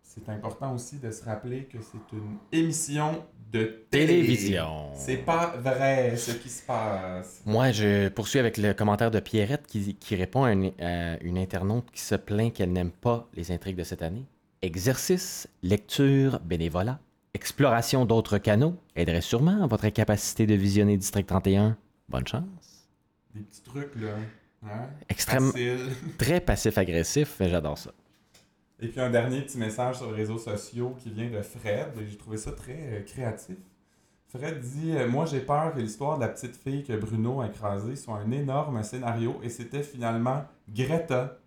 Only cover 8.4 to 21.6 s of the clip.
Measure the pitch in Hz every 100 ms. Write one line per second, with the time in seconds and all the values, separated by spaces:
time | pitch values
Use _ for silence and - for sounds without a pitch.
8.4 | 117 110 104 98 107 104 113 107 - 110
9.4 | 101 143 - 107 101 101 - 98 92 127
10.4 | 131 98 95 - 87 87 85 82 87 90
11.4 | 92 90 98 117 - - - 101 - 104
12.4 | 117 - 92 90 87 - 123 117 - -
13.4 | 85 87 98 90 82 90 82 104 139 _
14.4 | _ _ 92 85 98 127 - 180 - -
15.4 | - _ 92 101 - - 139 135 135 127
16.4 | 85 85 82 82 104 139 _ _ _ -
17.4 | - - 139 117 113 131 120 113 - 104
18.4 | 110 104 151 175 _ - 85 85 - 120
19.4 | 160 208 160 107 107 107 107 104 - -
20.4 | 110 104 101 101 104 101 95 101 95 92
21.4 | 98 95